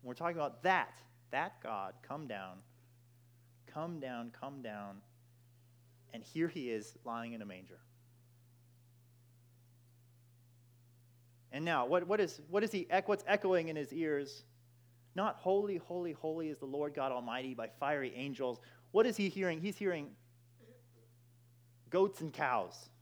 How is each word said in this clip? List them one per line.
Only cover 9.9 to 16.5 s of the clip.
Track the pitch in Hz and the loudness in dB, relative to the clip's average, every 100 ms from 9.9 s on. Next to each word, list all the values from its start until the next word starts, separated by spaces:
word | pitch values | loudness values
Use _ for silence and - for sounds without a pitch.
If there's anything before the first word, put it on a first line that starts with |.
| - - - - - - - - - - - - - - - - | -20 -20 -20 -20 -20 -20 -20 -20 -20 -20 -20 -20 -20 -20 -20 -10
And | 131 | -4
now, | 165 156 123 | 2 2 6
what, | 180 175 | 4 4
what | 214 | 4
is, | 175 - 151 | 4 0 -2
what | 190 | 0
is | 214 | 2
he | 202 170 | 0 2
ec-, | 185 190 | 2 4
what's | 202 - | 0 4
echoing | 202 190 180 165 | 2 6 4 2
in | 156 | -2
his | 139 | -4
ears? | 147 160 147 135 - - - - - - - - | -2 2 0 -2 -10 -18 -20 -20 -20 -20 -20 -10
Not | - 208 - | -2 -2 0
"Holy, | 180 196 202 180 | 4 4 4 -2
holy, | - 180 175 | -4 -4 -4
holy | 147 160 160 | -4 -4 -2
is | 156 | -4